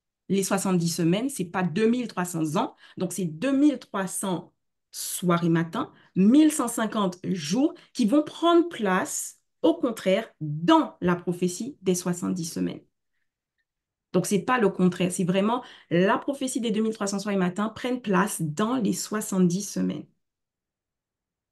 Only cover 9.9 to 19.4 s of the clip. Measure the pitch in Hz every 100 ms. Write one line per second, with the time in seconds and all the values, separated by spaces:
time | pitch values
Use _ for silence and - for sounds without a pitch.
9.9 | 220 190 202 - - 151 151 170 320 240
10.9 | - 175 175 - 175 180 - 233 - 190
11.9 | 180 185 175 190 180 160 185 - - -
12.9 | _ _ _ _ _ _ _ _ _ _
13.9 | _ _ 185 - 202 - 254 196 180 180
14.9 | 180 180 180 175 190 208 254 - - -
15.9 | 170 190 247 - 277 254 254 226 208 220
16.9 | 214 202 196 208 196 180 180 214 - 254
17.9 | 254 214 185 208 - 160 151 214 262 208
18.9 | 180 - 214 208 190